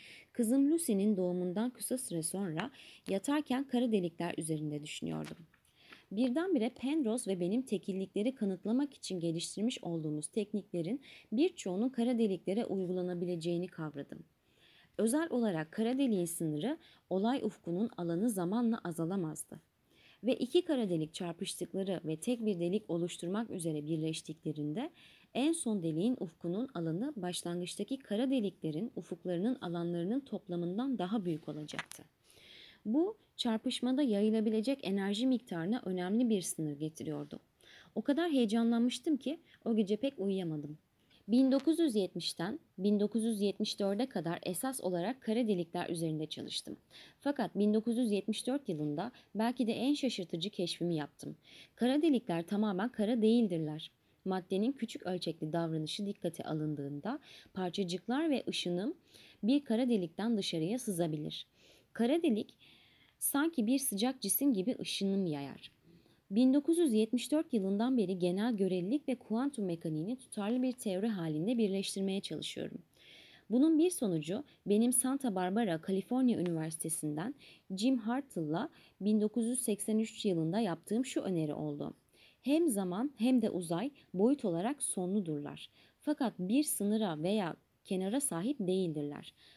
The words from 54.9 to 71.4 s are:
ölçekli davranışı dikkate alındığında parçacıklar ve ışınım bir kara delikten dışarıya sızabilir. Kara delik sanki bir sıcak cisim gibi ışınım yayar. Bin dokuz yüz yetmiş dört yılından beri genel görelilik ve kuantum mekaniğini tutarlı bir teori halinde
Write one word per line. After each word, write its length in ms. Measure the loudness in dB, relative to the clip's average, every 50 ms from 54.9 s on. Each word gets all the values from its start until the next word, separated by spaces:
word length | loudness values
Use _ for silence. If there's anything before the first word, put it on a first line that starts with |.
| -8 -6 -6
ölçekli 480 | -4 -4 -4 -4 -6 -6 -4 -4 -2 0
davranışı 520 | 0 0 0 -2 -2 -4 -4 -4 -6 -4
dikkate 380 | -6 -6 -4 -6 -6 -6 -6 -6
alındığında 760 | -4 -4 -2 -2 -2 -4 -4 -6 -6 -8 -6 -6 -6 -6 -8 -10 -14 -20 -20 -18 -12 -8
parçacıklar 760 | -6 -4 -4 -2 -2 -2 -2 -4 -6 -4 -2 0 0 2 2
ve 140 | 2 0 0
ışınım 460 | -4 -4 -4 -2 -2 -2 0 -2 -2 -4 -6 _ _ -20 -20 -20 -20 -10 _ 2
bir 200 | 4 4 4 2
kara 260 | 2 0 2 2 2
delikten 480 | 2 2 0 -2 -4 -4 -2 0 0
dışarıya 420 | 0 0 0 0 0 0 0 0 -2
sızabilir. 680 | -2 -2 0 0 0 0 0 -2 -4 -6 -8 -10 -12 _ _ _ -20 -20 -20 -20 _ _ -2
Kara 300 | 2 2 4 4 4 4
delik 320 | 4 2 2 0 -4 -10 _ -20 -20 -20 -20 -20 -20 _ _ _ _ _ -6
sanki 480 | -4 0 2 2 2 2 2 2 2
bir 120 | 2 2 2
sıcak 420 | 0 0 -2 0 0 0 0 0
cisim 320 | -2 -2 0 2 2 4 4
gibi 220 | 4 2 0 0 -2
ışınım 460 | -4 -6 -4 -2 0 2 2 2 0
yayar. 460 | 0 -2 -2 -4 -8 -10 -14 -18 -20 _ _ _ -20 -20 -20 _ _ _ _ _ 0
Bin 220 | 4 6 6 8 6
dokuz 240 | 6 4 4 4
yüz 160 | 4 6 6 6
yetmiş 380 | 6 4 4 2 -2 0 2
dört 220 | 0 0 2 2 0
yılından 440 | 2 2 2 2 2 2 2 4
beri 220 | 4 2 2 2 2
genel 360 | 2 2 2 2 2 2 2
görelilik 520 | 2 2 2 2 0 0 0 0 0 0
ve 80 | -2 -4
kuantum 500 | -4 -4 -4 -2 0 0 0 -2 -2 -2
mekaniğini 500 | -2 -2 -2 -2 -2 -2 -2 -2 -4 -6
tutarlı 480 | -8 -10 -10 -8 -4 -2 0 0 0 0
bir 80 | -2
teori 360 | -2 -2 -2 -2 0 0 0
halinde 500 | 0 0 0 -2 -2 0 0